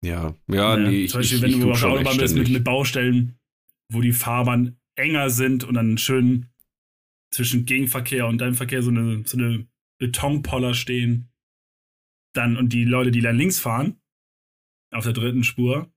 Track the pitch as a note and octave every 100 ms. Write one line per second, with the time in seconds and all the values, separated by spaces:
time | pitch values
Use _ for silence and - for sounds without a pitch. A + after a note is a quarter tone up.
0 | F2 E2+ D#2+ D#2 - G2 G#2+ A2 G#2 G2
1 | F#2 B2 A#2+ B2 B2+ B2+ B2 A#2+ - C3+
2 | C3+ C3 C3 C3+ A#2+ C3 B2 C3 C#3 C3+
3 | B2 B2 B2 - _ _ _ _ _ A2+
4 | A#2+ A#2 - A#2+ B2 A#2+ B2 B2 _ -
5 | C#3 D#3 C#3 A#2+ C3 B2+ A#2+ A#2+ A2+ A2+
6 | - C3 B2 B2+ B2 _ _ _ _ _
7 | _ _ _ - A#2+ A#2+ A#2+ C3 C3 C3+
8 | B2 C3+ A#2+ A#2 B2 B2 B2+ C3 B2 A#2+
9 | A2+ A2 G#2+ B2 A#2+ A2+ A2 _ _ _
10 | B2+ B2 C#3+ D3+ D3 C3+ B2+ A#2+ - B2
11 | A#2+ A#2+ A#2+ _ _ _ _ _ _ _
12 | _ _ _ - A#2+ A#2 B2 A#2+ A#2+ B2+
13 | B2+ A#2+ A#2 A#2 E3+ F#3 - A#2 D#3+ -
14 | _ _ _ _ _ _ _ _ _ A#2
15 | A#2 A#2 A#2 B2+ A#2 - B2 C#3 E3